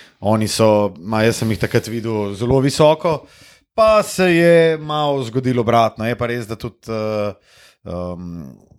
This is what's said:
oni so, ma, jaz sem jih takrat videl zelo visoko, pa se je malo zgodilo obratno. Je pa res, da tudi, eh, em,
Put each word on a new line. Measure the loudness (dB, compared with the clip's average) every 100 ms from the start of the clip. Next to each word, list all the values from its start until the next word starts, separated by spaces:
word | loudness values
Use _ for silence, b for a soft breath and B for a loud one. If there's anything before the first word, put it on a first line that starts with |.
| B B
oni | -2 -2 -2
so, | 2 2 4 0 -6
ma, | -6 0
jaz | 0 0
sem | -2
jih | -2
takrat | -2 -2 -2
videl | -8 -6 -4 -6
zelo | -4 0 2
visoko, | 2 4 4 4 -2 -4 b b b b b
pa | 2 4 4
se | 0 0 2
je | 4 6 6 4 0
malo | -4 -2 0 -2
zgodilo | -2 -2 0 0
obratno. | 2 2 2 -2
Je | -6 -4
pa | -4
res, | -6 -8
da | -10
tudi, | -12 -14 -10
eh, | -6 -4 -4 -4 -8 b b b b
em, | -12 -8 -8 -10 -12 -12 -16 -20 _